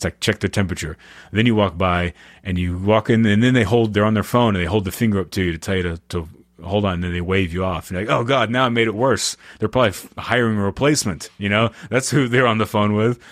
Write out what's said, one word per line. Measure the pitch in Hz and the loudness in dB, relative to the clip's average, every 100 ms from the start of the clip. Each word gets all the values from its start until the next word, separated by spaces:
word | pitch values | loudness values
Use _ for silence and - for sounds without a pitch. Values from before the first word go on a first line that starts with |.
like, | 87 - | -8 -4
check | - 107 | -4 -2
their | 98 | -2
temperature. | - 92 87 78 80 - - - | -2 -2 -4 -8 -12 -18 -20 -6
Then | 101 120 | 0 2
you | |
walk | 107 98 85 | 2 0 0
by | 92 87 87 - - - | 0 0 -2 -6 -18 -14
and | 98 90 | -6 -2
you | 90 90 | -2 -2
walk | 98 110 - | 2 2 4
in, | 113 110 | 4 4
and | 107 | 4
then | 123 | 4
they | 127 | 4
hold, | 101 120 113 | 2 2 2
they're | 104 | 2
on | 107 | 2
their | 107 | 0
phone | 95 120 117 98 | 0 2 2 2
and | |
they | 85 | 0
hold | 107 | 0
the | 92 | -2
finger | - 117 98 | -2 0 0
up | 90 | -2
to | 101 | -2
you | 87 | -2
to | 80 | -2
tell | - 95 | -4 -2
you | |
to, | 87 85 - | -2 -6 -6
to | 87 80 - _ _ | -8 -8 -14 _ _
hold | 82 104 | -4 0
on. | 101 | 0
And | 87 | 0
then | 90 | -2
they | 87 | -4
wave | 87 95 92 | -2 0 0
you | 87 | -2
off. | 92 82 - | -4 -4 -6
And | 92 | -6
you're | 104 | -2
like, | 143 | -2
"Oh | |
God, | 120 135 110 | 0 0 0
now | 127 | 0
I | 127 | 0
made | 120 113 | 2 0
it | |
worse. | 104 131 104 - - - - | 0 0 0 -2 -8 -16 -6
They're | 107 | -2
probably | 127 113 | 2 2
f-, | 92 - - | 0 -10 -14
hiring | - 120 117 107 | -2 0 2 0
a | |
replacement." | 98 - 139 - 104 80 - - | -2 0 0 2 -2 -6 -10 -6
You | 101 | -2
know, | 104 113 - - | 0 0 -2 -4
that's | 120 - | -4 0
who | 147 123 | 0 2
they're | 123 123 | 2 2
on | 110 | 2
the | 104 | 0
phone | 107 104 | 0 2
with. | 107 113 123 - | 2 0 -2 -8